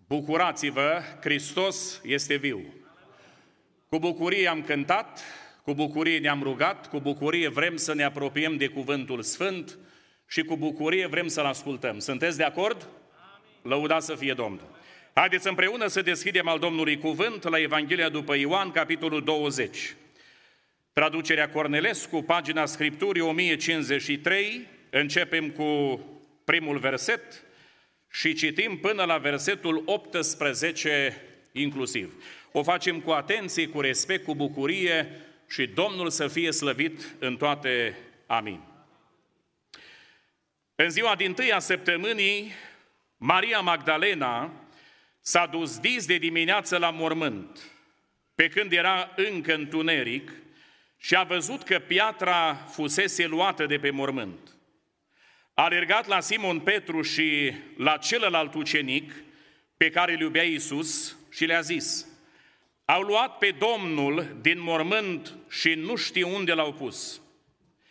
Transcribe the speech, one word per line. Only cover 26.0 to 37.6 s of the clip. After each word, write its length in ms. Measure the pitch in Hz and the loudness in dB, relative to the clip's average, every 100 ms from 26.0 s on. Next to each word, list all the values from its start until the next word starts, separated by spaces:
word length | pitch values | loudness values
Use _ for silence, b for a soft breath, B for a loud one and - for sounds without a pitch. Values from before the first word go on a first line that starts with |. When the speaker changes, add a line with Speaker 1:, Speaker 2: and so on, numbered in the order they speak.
| - - - _ - | -6 -20 -20 _ 0
Speaker 1:
primul 320 | 165 156 143 | 2 2 0
verset 680 | 131 131 - 226 - - - b b b b b b | 0 0 0 -2 -4 -20 -20 b b b b b b
și 220 | - 160 | -2 0
citim 440 | 156 156 151 185 175 | 0 0 0 -2 0
până 260 | 196 214 | 0 0
la 140 | 175 160 | 2 2
versetul 640 | 143 143 143 196 170 160 160 | 0 0 0 -2 0 -2 0
optsprezece 1400 | 202 - 175 156 - 147 117 160 160 156 147 135 - - - _ | -2 -2 -2 -2 0 -2 0 -2 0 0 2 2 -2 -12 -20 _
inclusiv. 720 | 127 147 135 123 113 87 - B B B | -4 -4 -2 -4 -4 -6 -10 B B B
O 120 | 143 | -2
facem 360 | 147 175 185 165 | 2 2 0 -2
cu 120 | 156 | 0
atenție, 560 | 156 143 220 190 170 156 | 0 0 -2 -2 -2 -2
cu 140 | 151 | 0
respect, 420 | 135 127 - 185 | 0 0 0 -2
cu 120 | 185 147 | -2 -2
bucurie 840 | 143 143 139 190 180 160 147 B B B B | -2 -2 -2 0 0 0 -2 B B B B
și 180 | - 123 | -4 -2
Domnul 420 | 101 202 185 170 | 0 0 0 -2
să 180 | - 147 | -2 -2
fie 240 | 151 165 | 0 0
slăvit 640 | 156 143 127 156 160 - - | 0 0 0 -2 -4 -14 -6
în 180 | 131 123 | -4 0
toate. 600 | 147 143 | 0 0